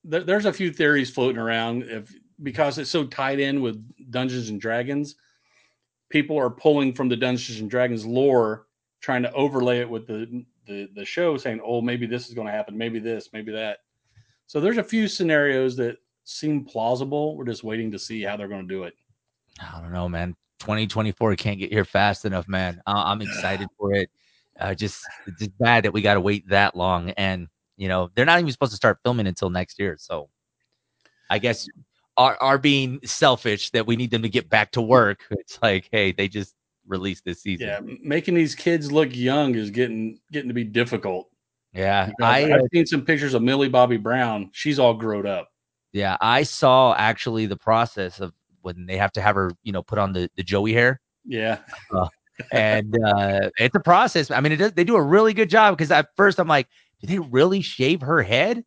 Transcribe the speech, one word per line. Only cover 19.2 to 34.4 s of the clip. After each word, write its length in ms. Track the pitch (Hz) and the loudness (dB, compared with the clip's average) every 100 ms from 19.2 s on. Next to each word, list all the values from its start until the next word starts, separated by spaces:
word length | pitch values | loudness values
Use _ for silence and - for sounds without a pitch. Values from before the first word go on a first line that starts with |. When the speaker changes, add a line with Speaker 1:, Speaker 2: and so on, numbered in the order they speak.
| _ _ _ - | _ _ _ -20
Speaker 2:
I 200 | 82 82 | -18 -16
don't 120 | 85 | -10
know, 160 | 90 87 | -6 -4
man. 260 | 85 90 87 _ _ | -4 -6 -10 _ _
Twenty 300 | 107 107 107 | -6 -2 -2
twenty-four 480 | 110 110 - 113 98 | -2 -4 0 0 0
can't 240 | 104 98 | -2 -4
get 100 | 95 | -2
here 120 | 104 | 0
fast 400 | 95 95 101 98 | 0 2 2 0
enough, 240 | 104 95 87 | -4 -4 -2
man. 340 | 95 92 87 98 | -2 -2 -6 -4
I, 240 | 101 87 | -2 0
I'm 100 | 104 | -2
excited 460 | 101 - 95 95 98 | -6 -6 -4 -4 -8
Speaker 1:
<sighs> 60 | _ | _
Speaker 2:
for 140 | 101 | 0
it. 160 | 101 90 _ _ _ _ - | 0 -2 _ _ _ _ -8
Uh, 140 | 92 | -6
just, 280 | 92 104 - - - - | -4 -6 -8 -18 -18 -18
it's 120 | 87 | -12
just 200 | 107 - | -12 0
bad 260 | 117 117 | 4 4
that 80 | 104 | 2
we 100 | 98 | 2
gotta 180 | 104 101 | 4 4
wait 260 | 92 104 95 | 2 -2 2
that 280 | 98 101 90 | 2 2 2
long, 340 | 92 87 87 | 0 0 -2
and, 360 | 98 98 92 85 _ _ _ | -4 -4 -4 -10 _ _ _
you 100 | 98 | -2
know, 220 | 92 87 | -2 -2
they're 120 | 101 143 | 0 4
not 120 | 175 | 4
even 140 | 165 | 2
supposed 180 | 123 127 | -2 -4
to 40 | 107 | 0
start 220 | 117 101 | 0 2
filming 240 | 123 120 101 | -2 -2 -2
until 220 | 87 95 | -2 -4
next 300 | 90 87 - | -4 -6 -6
year. 180 | 98 76 | -6 -6
So 300 | - 85 73 _ _ _ _ _ _ _ _ _ _ | -10 -10 -10 _ _ _ _ _ _ _ _ _ _
I 80 | 101 | -2
guess 280 | 120 113 - - _ _ _ - | -2 -4 -10 -18 _ _ _ 2
our, 180 | 127 107 | 2 4
our 160 | 131 139 | 2 2
being 420 | 147 139 131 135 | 2 2 -2 -6
selfish 640 | 123 - 147 123 117 104 - | -10 2 4 4 0 -4 -2
that 160 | 117 110 | -2 0
we 100 | 117 | -2
need 140 | 123 | -2
them 100 | 117 | -2
to 60 | 113 | -2
get 220 | 117 | -4